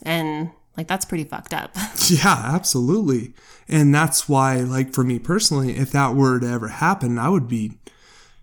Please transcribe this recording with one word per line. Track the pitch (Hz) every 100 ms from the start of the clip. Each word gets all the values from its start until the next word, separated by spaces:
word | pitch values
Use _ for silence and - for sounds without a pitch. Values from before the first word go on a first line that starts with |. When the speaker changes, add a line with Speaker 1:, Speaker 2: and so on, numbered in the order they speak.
Speaker 1:
And, | 156 165 160 151 165 - _ -
like, | 165
that's | 190
pretty | - 175
fucked | 151 - -
up. | 165 - 185 214
<laughs> | - -
Speaker 2:
Yeah, | 160 196 139 113
absolutely. | 165 - 131 123 202 180 123 - - - - -
And | 156 147
that's | 143 160 - -
why, | 135 135 127
like, | 123 131 131
for | -
me | 127 120
personally, | - 190 - 143 131 -
if | 135
that | 147 135
were | 135 135 127
to | 120
ever | 120 107
happen, | - 165 196 123 120
I | 131
would | 190 120
be | 120 107 - - - _ - - -